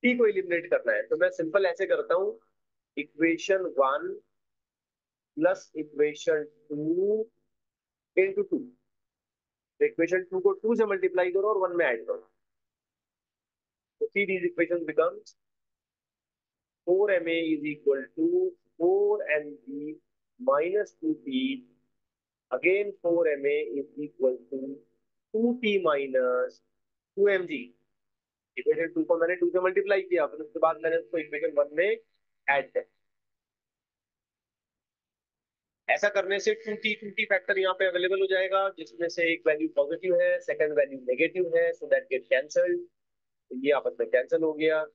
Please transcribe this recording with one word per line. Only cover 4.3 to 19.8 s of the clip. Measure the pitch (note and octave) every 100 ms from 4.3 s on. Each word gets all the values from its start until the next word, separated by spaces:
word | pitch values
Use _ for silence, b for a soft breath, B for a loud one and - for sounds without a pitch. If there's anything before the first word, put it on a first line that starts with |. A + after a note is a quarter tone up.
| _ _ _ _ _ _ _ _ _ _ D3
plus | E3 F#3+ - D#3
equation | D3+ D3 D3+ D3 - D#3 D3+ _ _
two | D3 D#3 F3 C#4+ G#4+ A4 _ _ _ _ _ _ _ _ -
into | F#3+ G3 G3+
टू। | D3+
तो | B2 _ _ _ _ _ _ _ _ _ _ _
equation | D3 - E3 F#3 F#3
two | F#3
को | F#3
टू | F#3+ G#3+
से | A3+ G#3+
multiply | G3 F#3 F3+ F3+
करो | F3+ G3+
और | G#3 F#3
वन | F3
में | D#3
ऐड | A#2 -
करो, | G2+ G2+ _ _ _ _ _ _ _ _ _ _ _ _ _ _ _ _ _
तो | -
see | G3 G3
these | F#3+ F3
equations | E3+ E3+ F3 D#3+
becomes | D#3 E3 G3+ - _ _ _ _ _ _ _ _ _ _ _ _ _ _ _ -
four | F#3 G#3
M | F#3 E3+
A | E3 D#3+
is | D3+ D3
equal | D3 C#3+ C3+ B2+ -
to | E3 F3+ - - _ _
four | E3+ F#3+ G3+ G#3 - D3+
M | D3 D3
G | C3+ C#3